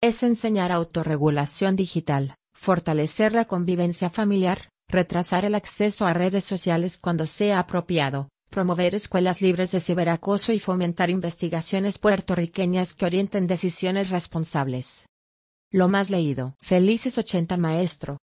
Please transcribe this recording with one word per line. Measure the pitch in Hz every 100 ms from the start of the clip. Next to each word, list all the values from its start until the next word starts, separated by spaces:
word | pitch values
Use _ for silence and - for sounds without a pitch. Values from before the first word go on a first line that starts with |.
Es | 233 226
enseñar | 240 226 226 214 180
autorregulación | 175 170 - 160 151 151 147 143 - 190
digital, | 190 185 170 160 143 135 - _
fortalecer | _ - 180 170 156 156 - 214
la | 226
convivencia | 226 180 175 180 175 175 180
familiar, | 175 208 202 185 190 - _ _
retrasar | 185 175 175 175 180
el | 202 208
acceso | - - 208 202 196
a |
redes | 170 180 196
sociales | - 190 - 165 180 -
cuando | - 170 156
sea | - 208 196
apropiado, | 175 180 170 170 139 139 139 _ _
promover | - 180 175 175
escuelas | 196 - 190 180 175
libres | 185 175 185
de | 185
ciberacoso | - 175 170 170 - 202 -
y | 220
fomentar | - 180 175 170 175
investigaciones | 185 175 170 175 165 165 190 196 196
puertorriqueñas | 214 196 - 175 170 180 180 180 180
que | - 180
orienten | 180 196 208 180
decisiones | 180 185 170 185 190 190
responsables. | 180 - 170 160 156 135 127 127 - - _ _ _ _ _ _
Lo | 190 180
más | 196 190
leído. | 190 156 131 131 -
Felices | - 180 185 226 262 240
ochenta | - 180 170 180
maestro. | 165 160 180 - - 143 _